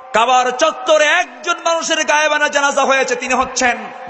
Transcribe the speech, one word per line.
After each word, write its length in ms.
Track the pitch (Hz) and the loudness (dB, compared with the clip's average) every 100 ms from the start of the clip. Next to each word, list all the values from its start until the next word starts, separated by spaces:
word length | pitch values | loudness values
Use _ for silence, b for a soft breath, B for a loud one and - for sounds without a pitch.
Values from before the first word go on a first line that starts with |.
| - | -4
কাবার 380 | 214 240 254 247 | 0 4 4 2
চত্বরে 540 | 247 311 311 349 311 | 2 0 0 2 4
একজন 500 | 302 339 339 - 339 339 | 4 2 -2 -6 -6 -4
মানুষের 400 | 339 330 302 311 | -2 -2 -2 -2
গায়েবানা 440 | 311 302 302 302 294 | 0 2 2 0 0
জানাজা 360 | 285 277 277 | 0 0 0
হয়েছে, 320 | 262 269 247 247 | 2 2 0 -2
তিনি 180 | 254 | -2
হচ্ছেন 420 | 254 254 - 254 233 - - - | -2 -2 -2 -2 -2 -6 -14 -6